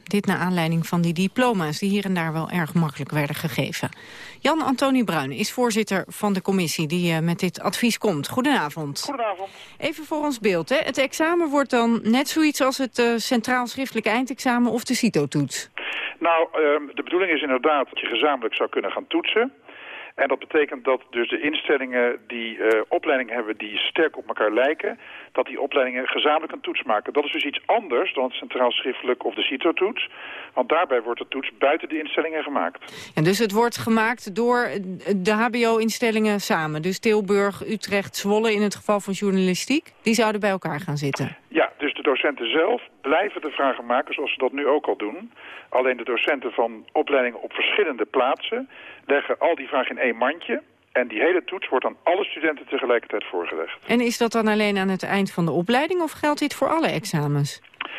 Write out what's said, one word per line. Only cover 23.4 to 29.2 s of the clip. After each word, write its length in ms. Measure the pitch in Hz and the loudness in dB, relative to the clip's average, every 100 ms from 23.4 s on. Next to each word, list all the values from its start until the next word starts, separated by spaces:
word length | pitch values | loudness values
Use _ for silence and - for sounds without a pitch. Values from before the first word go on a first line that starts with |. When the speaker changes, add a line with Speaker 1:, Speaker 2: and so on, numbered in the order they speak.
| 107 - | -4 -6
Speaker 2:
die 200 | 107 104 | -6 -4
sterk 400 | - - 156 - | -2 2 0 0
op 100 | 107 | -8
elkaar 260 | 110 107 | 0 2
lijken, 460 | 110 135 156 202 247 - - - | 4 2 2 -4 -6 -14 -20 -10
dat 140 | - 127 | -4 -4
die 160 | 113 | -2
opleidingen 460 | 135 143 127 127 131 | 0 2 0 0 -2
gezamenlijk 460 | - 151 156 156 | 0 2 2 0
een 80 | 151 | -10
toets 220 | - - | -6 -4
maken. 300 | - 107 - | 0 0 0
Dat 100 | 143 | -2
is 80 | 147 | 0
dus 120 | 151 | -2
iets 180 | 143 - - | -4 -4 0
anders 480 | 214 202 123 185 | 0 2 0 0
dan 100 | - | 0
het 100 | 127 | -2
centraal 380 | - 127 127 123 | -4 -6 0 2
schriftelijk 540 | 120 135 123 123 123 | 2 -2 -4 -2 -2